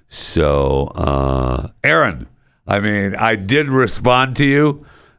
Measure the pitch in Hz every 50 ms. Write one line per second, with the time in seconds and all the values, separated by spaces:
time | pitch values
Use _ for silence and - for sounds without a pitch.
0 | _ - - - - - - - 78 71 71 71 69 69 67 67 69 - - -
1 | - - 69 67 67 67 65 65 64 64 64 - - - - _ - 143 156 165
2 | 147 110 80 62 57 - _ _ _ _ _ _ - - 101 101 101 107 104 101
3 | 98 98 98 - 110 113 113 101 95 98 131 147 151 139 131 131 123 101 - -
4 | - 123 123 127 131 131 123 120 143 139 139 143 151 151 139 143 - - - -
5 | _ _ _